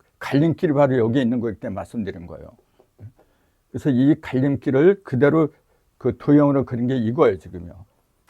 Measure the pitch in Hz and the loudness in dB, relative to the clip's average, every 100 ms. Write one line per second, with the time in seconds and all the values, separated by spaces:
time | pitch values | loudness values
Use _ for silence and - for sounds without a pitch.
0 | _ - - 139 165 - 170 139 139 127 | _ -16 -4 0 0 0 0 2 2 2
1 | 113 139 117 123 113 92 117 95 90 120 | 2 0 0 -2 -4 -8 -10 -10 -10 -10
2 | 95 87 87 73 80 _ _ _ _ _ | -10 -10 -16 -18 -20 _ _ _ _ _
3 | 107 _ _ _ _ _ _ 123 151 123 | -20 _ _ _ _ _ _ -6 -2 2
4 | 139 147 - 131 143 135 143 131 175 196 | 2 0 -2 -2 -2 -2 -2 2 4 2
5 | - 127 143 160 147 _ _ _ _ _ | -2 0 2 2 0 _ _ _ _ _
6 | 123 - - 147 143 139 123 117 123 131 | -6 -4 2 4 4 0 -2 -4 -4 -2
7 | 110 139 127 95 92 90 87 87 - _ | -2 2 2 0 -8 -16 -16 -20 -20 _
8 | _ _ | _ _